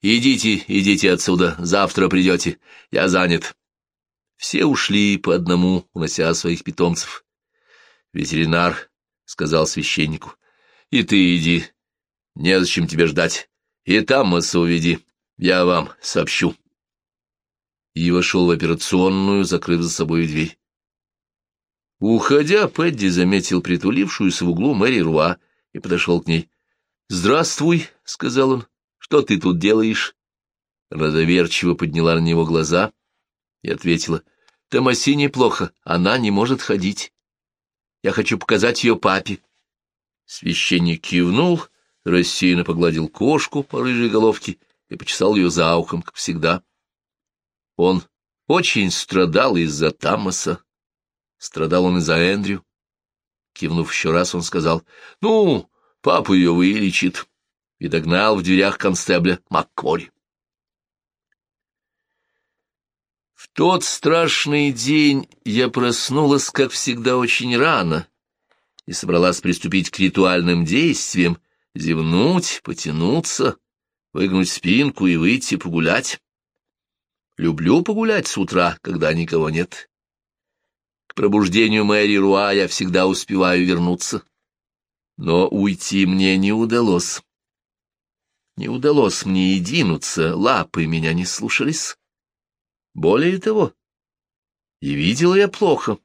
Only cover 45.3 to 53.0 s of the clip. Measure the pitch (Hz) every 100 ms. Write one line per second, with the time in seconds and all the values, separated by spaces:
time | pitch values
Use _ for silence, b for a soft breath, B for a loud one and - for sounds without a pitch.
45.3 | 107 90 82 82 85 82 85 - - -
46.3 | 85 80 87 _ _ _ _ _ _ _
47.3 | _ _ _ _ - 87 92 - _ _
48.3 | _ _ 170 180 - 95 - - 92 90
49.3 | 78 131 92 82 73 78 - 73 107 98
50.3 | 90 - - _ _ _ _ _ _ _
51.3 | _ - - 78 90 90 90 78 82 87
52.3 | 101 98 98 _ _ _ _